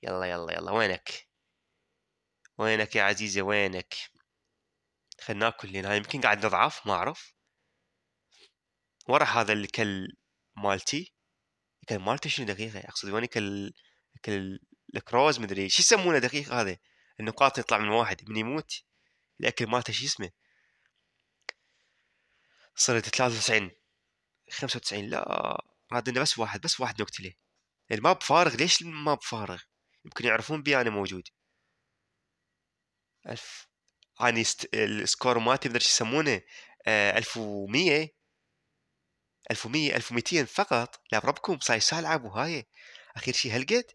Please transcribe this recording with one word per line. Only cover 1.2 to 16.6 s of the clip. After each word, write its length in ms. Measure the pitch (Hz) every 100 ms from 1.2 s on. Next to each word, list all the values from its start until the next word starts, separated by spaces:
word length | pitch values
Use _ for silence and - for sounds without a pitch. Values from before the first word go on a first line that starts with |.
| - _ _ _ _ _ _ _ _ _ _ _ _ -
وينك 380 | 110 107 107 113
يا 60 |
عزيزي، 400 | 101 98 107 98
وينك؟ 520 | 95 104 98 92 - - - _ _ _ _ _ _ _ _ _ _ -
خلينا 240 | - 101
ناكل، 280 | 110 - 104
لأن 120 | 95
هاي 120 | 95 104
يمكن 240 | 104 147
قاعد 260 | 123 104 107
نضعف، 400 | 92 123 - 107
ما 60 |
أعرف. 400 | 92 98 160 - _ _ _ _ _ _ _ _ _ _ _ _ _ _ _ _ _ -
ورا 160 | 135
هذا 280 | 147 120 107
الكل 640 | 107 101 - 107 98 95 - _ _ _ -
مالتي. 580 | 101 98 - 143 180 _ _ _ _ _ _ _
الكل 160 | - 104
مالتي 300 | 92 131 -
شنو 180 | - 117
دقيقة؟ 320 | 98 110 104
أقصد 300 | - - 101
وين 160 | 104
الكل، 480 | 120 120 101 101 101 - _ _ _ -
الكل 440 | - 101 95 95 _ _ _
الكروز 440 | - - 120 147 131
مدري 280 | 107 95 95
شو 120 | -
يسمونه 380 | - 226 180 156
دقيقة 420 | 123 143 143 127